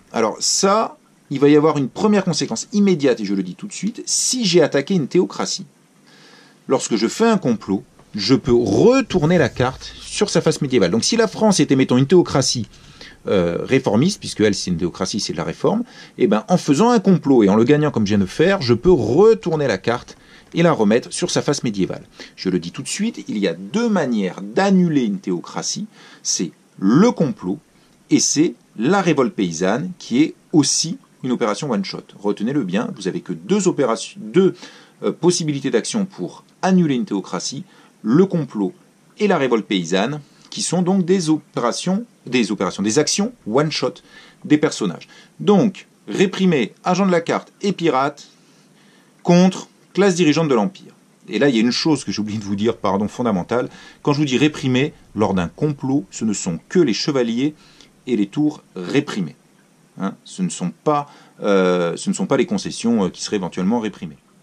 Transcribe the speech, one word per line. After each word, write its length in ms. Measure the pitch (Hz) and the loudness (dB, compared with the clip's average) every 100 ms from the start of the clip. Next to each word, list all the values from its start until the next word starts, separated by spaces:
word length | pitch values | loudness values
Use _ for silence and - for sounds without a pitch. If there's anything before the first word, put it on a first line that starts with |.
| _ | _
Alors 240 | 120 110 - | -2 -2 -2
ça, 580 | - - 196 208 - - _ _ _ | -4 0 2 2 0 -6 _ _ _
il 100 | 139 | 2
va 80 | 143 | 6
y 80 | 151 | 6
avoir 220 | 156 147 | 4 2
une 100 | 131 | -2
première 360 | - 214 208 | -2 2 2
conséquence 440 | 180 156 139 113 - | 0 -2 -4 -6 -4
immédiate, 460 | 208 202 175 139 113 | 2 2 4 2 0
et 60 | |
je 100 | 98 | -2
le 80 | 98 | -4
dis 140 | 92 90 | -4 -10
tout 100 | 104 | -14
de 60 | |
suite, 320 | - 190 240 - | -8 -8 -8 -6
si 380 | - - 254 | -4 -2 -2
j'ai 180 | 214 170 | 2 4
attaqué 320 | 143 139 135 | 4 2 0
une 140 | 190 127 | -2 0
théocratie. 580 | 175 180 - 196 - 175 _ _ _ _ _ - - - _ - | 0 0 -4 -8 -8 -12 _ _ _ _ _ -20 -20 -20 _ -2
Lorsque 260 | 127 - | -2 0
je 140 | 110 110 | -2 -2
fais 180 | - 226 | 2 2
un 120 | 214 | 2
complot, 440 | 143 110 - 98 - _ _ | 0 -2 -2 -4 -4 _ _
je 220 | 107 98 131 | -8 0 0
peux 180 | - | 4
retourner 840 | 120 117 - 214 262 226 190 151 180 | 2 2 4 4 4 2 0 2 2
la 120 | 127 | 2
carte 440 | - 123 - - - | 0 -4 -4 -14 -18
sur 300 | - - 202 | -12 -4 -2
sa 100 | - | 0
face 220 | 160 151 | 0 -2
médiévale. 300 | 143 127 90 | 0 2 2
Donc 100 | 226 | 0
si 140 | - 226 | 0 0
la 100 | 226 | 0
France 320 | - 220 185 | 0 2 2
était, 160 | 147 | 2
mettons, 240 | 135 123 123 | 2 2 2
une 80 | 135 | 4
théocratie, 640 | 180 170 147 127 127 104 - - - - - - | 4 4 0 -2 -4 -8 -14 -20 -20 -20 -14 -2
euh, 300 | 104 85 85 | 0 0 -2
réformiste, 580 | - 131 131 104 165 208 | 0 0 2 2 2 -2
puisque 200 | - - | -8 0
elle, 140 | 107 | 0
c'est 160 | 98 - | 2 -4
une 60 | 85 | -4
théocratie, 420 | 87 - 92 107 | -4 -4 -6 -4
c'est 140 | - | -6
de 60 | 82 | -6
la 60 | |
réforme, 380 | - 92 143 208 240 - - - | -6 -2 -2 -2 -4 -12 -20 -2
et 80 | 123 | 2
ben, 180 | 107 - | 2 0
en 100 | 180 | 0
faisant 320 | - 139 226 | 2 2 4
un 100 | 240 | 4
complot 420 | 190 170 139 131 | 4 2 4 4
et 60 | 101 | 6
en 80 | 104 | 4
le 80 | |
gagnant 260 | 117 147 151 | 4 4 2
comme 140 | 120 | 0
je 60 | 101 | 0
viens 80 | 104 | 0
de 80 | 92 | 0
faire, 340 | - 165 196 | 0 2 2
je 140 | 120 | 2
peux 160 | 120 - | 2 4
retourner 760 | 165 107 135 214 220 180 160 139 | 2 2 4 6 4 0 -2 -2
la 120 | 95 | -2
carte 400 | - 117 - - _ - _ | -2 -4 -6 -20 _ -20 _
et 100 | - | 0
la 100 | 170 | 2
remettre 380 | 123 104 113 - | 4 4 2 0
sur 200 | - 175 | -6 -4
sa 100 | 180 | -2
face 220 | - 147 | -2 -2
médiévale. 400 | 127 101 87 - - - - - | -4 -2 -4 -4 -14 -20 -20 -8
Je 140 | 92 | -4
le 80 | 90 | -4
dis 120 | 87 | -4
tout 120 | - | -10
de 60 | 135 | -10
suite, 360 | - 214 - - | -4 -4 -6 -8
il 120 | - | -4
y 100 | 98 | -4
a 60 | |
deux 340 | 82 98 165 240 | -4 -6 -2 0
manières 540 | 196 139 113 95 - | 0 0 -2 -2 -6
d'annuler 640 | 98 120 196 190 175 147 | -6 -2 2 4 4 2
une 160 | 117 95 | 0 -2
théocratie, 680 | - 87 - - - - - - - - | -4 -6 -6 -8 -8 -8 -10 -14 -20 -14
c'est 300 | - - 87 - _ - | -8 -6 -6 -10 _ -4
le 320 | 95 127 226 | 2 6 4
complot 460 | 240 151 - 92 - - _ _ _ _ | 2 -2 -4 -6 -8 -10 _ _ _ _
et 100 | 147 | 0
c'est 340 | - 135 170 - _ - | 2 0 0 -2 _ -4
la 220 | 120 202 | 0 2
révolte 320 | 175 139 123 | 2 2 0
paysanne, 600 | - 92 80 92 117 180 180 | 0 -4 -2 -2 -2 -4 -12
qui 240 | - 117 | -4 0
est 120 | 160 - _ | 0 -2 _
aussi 460 | 170 139 - 160 - _ _ | 0 2 0 -4 -8 _ _
une 100 | 131 | -6
opération 380 | 117 117 101 151 | -2 -2 -2 -2
one-shot. 340 | 107 95 78 - - | -4 -4 -10 -16 -8
Retenez-le 440 | 104 101 104 143 | -4 -4 -2 -4
bien, 280 | 98 95 - | -2 -4 -4
vous 140 | - 95 | -6 -6
avez 140 | 85 | -6
que 100 | - | -8
deux 360 | 85 85 208 185 | -10 -2 0 0
opérations, 520 | 143 127 113 - - | 0 0 -2 -6 -14
deux, 320 | 107 120 190 - - - - _ | -4 0 2 0 -10 -20 -20 _
euh, 100 | 107 | -6
possibilités 580 | - 165 170 156 139 139 | 0 0 0 -2 -4 -2
d'action 340 | 113 - 117 | -2 -2 -4
pour 400 | 95 - 87 - - _ | -4 -6 -10 -10 -20 _
annuler 320 | 180 185 165 131 | 2 4 4 0
une 80 | |
théocratie, 580 | 107 101 - 92 - 135 - - _ _ | -2 -4 -4 -8 -8 -10 -14 -20 _ _
le 240 | 110 135 190 | 2 4 4
complot 460 | 175 139 110 98 - _ _ _ - | 0 -4 -4 -4 -4 _ _ _ -2
et 100 | 208 | 0
la 100 | 180 | 2
révolte 280 | 135 117 98 | 2 0 0
paysanne, 540 | 101 82 92 110 147 - _ - | -2 0 -2 -2 -4 -12 _ -16
qui 120 | - | -10
sont 200 | - 165 | -4 -2
donc 220 | 175 196 | 0 0
des 260 | 160 190 156 | 2 0 2
opérations, 760 | 156 - - 120 110 - 190 240 _ - | -2 -2 -4 -2 -2 -2 -4 -4 _ -4
des 240 | 123 104 | -2 0
opérations, 300 | 104 101 - | -2 -4 -2
des 160 | 104 117 | -2 0
actions 340 | 147 - 208 - - | 0 -2 -4 -6 -4
one-shot 480 | 117 156 143 127 - - - - _ | -2 0 -2 -6 -6 -16 -20 -20 _
des 140 | - 151 | 0 2
personnages. 500 | 151 - 104 - - - - - | 2 -2 -6 -6 -14 -20 -20 -4
Donc, 460 | 156 202 120 - - _ - | 2 4 4 0 -12 _ -8
réprimer 640 | 104 190 185 185 156 104 - | 0 0 2 2 2 0 -4
agents 220 | - 180 196 | -2 0 2
de 60 | |
la 80 | 175 | 0
carte 320 | 165 107 - _ | 0 -4 -6 _
et 100 | 202 | -4
pirates 560 | 180 170 131 139 - - _ _ _ _ _ _ _ _ _ | -2 0 0 0 -4 -16 _ _ _ _ _ _ _ _ _
contre 460 | - 175 185 185 - _ _ | 2 4 4 2 -8 _ _
classe 200 | - 196 | 0 2
dirigeante 340 | 170 160 147 160 | 4 2 2 2
de 60 | |
l'Empire. 380 | 123 98 - - _ _ _ - | 2 0 -4 -16 _ _ _ -8
Et 100 | 110 | 0
là, 100 | 139 | 2
il 60 | |
y 40 | 117 | 4
a 40 | |
une 80 | 120 | 2
chose 340 | 120 160 143 | 0 0 0
que 80 | - | -2
j'ai 80 | 98 | -6
oublié 180 | 107 107 | -6 -6
de 60 | |
vous 120 | 101 101 | -6 -2
dire, 200 | 110 110 | -2 -2
pardon, 320 | 101 98 104 | -2 -2 -2
fondamentale. 600 | - 123 98 85 117 131 - - - | -4 -2 -2 0 -2 -2 -8 -20 -6
Quand 100 | - | -2
je 60 | 143 | 0
vous 80 | 151 | 0
dis 100 | 123 | 2
réprimer, 560 | 151 151 139 127 147 - - | 0 0 -2 0 0 -4 -12
lors 180 | - 104 | -2 0
d'un 160 | 95 85 | 0 -2
complot, 560 | - 151 143 131 139 175 | -4 -4 -4 -4 -4 -4
ce 140 | - | -6
ne 100 | 113 | -4
sont 240 | 101 - 82 - | -4 -6 -8 -2
que 100 | 185 | 2
les 140 | 151 | 2
chevaliers 600 | 101 - 139 117 117 143 151 - _ - _ - | 0 -2 -2 -2 -2 -4 -6 -16 _ -20 _ -4
et 100 | 117 | -2
les 100 | 98 | -2
tours 360 | - 151 147 - 92 | 0 -2 -4 -12 -12
réprimés. 600 | 90 123 147 - 73 - _ _ _ _ _ - | -2 -2 -2 -4 -8 -10 _ _ _ _ _ -10
Hein, 160 | 95 - | -10 -10
ce 180 | - - | -16 -6
ne 80 | 90 | -6
sont 220 | - 90 - | -4 -8 -4
pas, 240 | - 147 143 - - - | -2 -2 -4 -14 -20 -8
euh, 540 | 107 98 92 90 85 85 | 0 2 4 2 0 -2
ce 140 | - | -4
ne 40 | |
sont 120 | 95 92 | -4 0
pas 100 | 139 | 0
les 100 | 120 | 0
concessions, 580 | 101 87 - 117 117 | -2 -6 -6 -2 0
euh, 40 | 92 | -2
qui 140 | - | -4
seraient 140 | - 104 | -6 -4
éventuellement 440 | 95 - 92 120 | -4 -4 -2 -2
réprimées. 380 | 107 - 87 71 _ _ | -4 -8 -14 -16 _ _